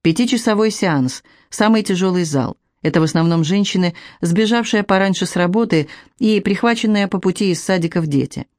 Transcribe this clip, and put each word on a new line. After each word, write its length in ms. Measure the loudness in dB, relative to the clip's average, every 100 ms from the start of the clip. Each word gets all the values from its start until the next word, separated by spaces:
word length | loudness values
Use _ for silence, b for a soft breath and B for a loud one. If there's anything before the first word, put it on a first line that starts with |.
Пятичасовой 680 | 0 0 0 0 0 0 0
сеанс, 520 | 0 -2 0 -2 -4 b b b
самый 340 | 0 2 2
тяжелый 420 | 2 0 0 0 -2
зал. 320 | -2 -4 -8 _ _
Это 180 | -2 0
в 40 |
основном 420 | 2 2 2 2 2
женщины, 480 | 0 0 0 -2 -4 B B
сбежавшие 640 | -2 0 2 0 0 -2
пораньше 420 | 2 2 2 0 -2
с 120 | 0
работы 500 | 0 0 2 0 0 B B _
и 220 | 2 2
прихваченные 680 | 0 0 0 0 0 0 0
по 120 | 0
пути 320 | -2 0 -2
из 120 | -2
садиков 440 | -2 -2 0 -2 0
дети. 400 | -2 -2 -8 -14